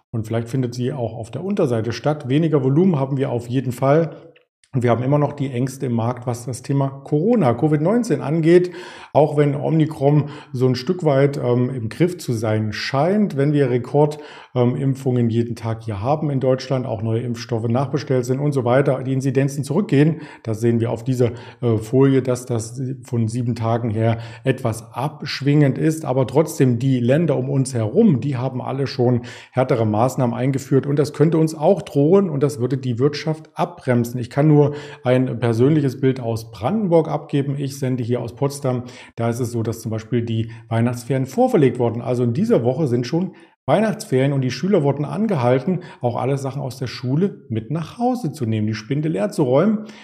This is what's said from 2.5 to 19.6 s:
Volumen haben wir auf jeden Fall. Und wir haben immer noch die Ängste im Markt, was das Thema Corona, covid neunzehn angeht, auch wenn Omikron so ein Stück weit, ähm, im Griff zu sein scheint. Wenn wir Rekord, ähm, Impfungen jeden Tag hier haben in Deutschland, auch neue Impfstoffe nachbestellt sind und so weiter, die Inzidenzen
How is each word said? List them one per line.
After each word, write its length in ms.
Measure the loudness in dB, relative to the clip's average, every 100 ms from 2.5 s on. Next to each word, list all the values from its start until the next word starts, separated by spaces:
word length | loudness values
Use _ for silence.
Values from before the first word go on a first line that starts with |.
| 2
Volumen 340 | 2 4 4 2
haben 200 | 0 -2
wir 140 | -2
auf 160 | -4 -2
jeden 260 | -2 -2
Fall. 380 | 0 4 4 2 -4 -20 _ _ _ _
Und 80 | 0
wir 80 | 2
haben 120 | 2
immer 140 | 2 2
noch 160 | 2
die 180 | -2 -6
Ängste 360 | -2 -4 -4 -4
im 80 |
Markt, 320 | -2 -2 -4 -6
was 180 | -8
das 160 | -8 -12
Thema 300 | -4 -2 -2
Corona, 640 | -4 -4 0 2 4 4
covid 260 | 2 2 2
neunzehn 400 | 2 0 0 -2
angeht, 500 | 0 0 6 6 4 -4 -16 -18 0
auch 240 | 4 4 4
wenn 160 | 2
Omikron 760 | 2 0 2 2 2 4 4 2 -6 -10
so 140 | 0 2
ein 80 |
Stück 320 | 2 -2 -2 2
weit, 320 | 4 2 2
ähm, 280 | 0 0 0
im 180 | -2 -8
Griff 300 | 0 0 0
zu 160 | -4
sein 400 | -2 0 0 -2
scheint. 600 | -4 -4 0 0 2 0 0
Wenn 160 | 0
wir 160 | 2 2
Rekord, 480 | 0 0 2 2 0 -14 -20 -6
ähm, 220 | 2 2 2
Impfungen 540 | -2 -2 -2 0 2
jeden 260 | 0 -2 -4
Tag 280 | -6 -6
hier 180 | -6 -6
haben 260 | -2 -2 -2
in 100 | 0
Deutschland, 460 | 0 0 0 -4
auch 180 | -2 -4
neue 200 | -2 -2
Impfstoffe 440 | -4 -8 -6 -4 0
nachbestellt 600 | 0 0 -4 -2 -2 0
sind 140 | -2
und 120 | -2
so 140 | -2 2
weiter, 360 | 2 2 0
die 120 | -2
Inzidenzen 500 | -2 0 0 0 -2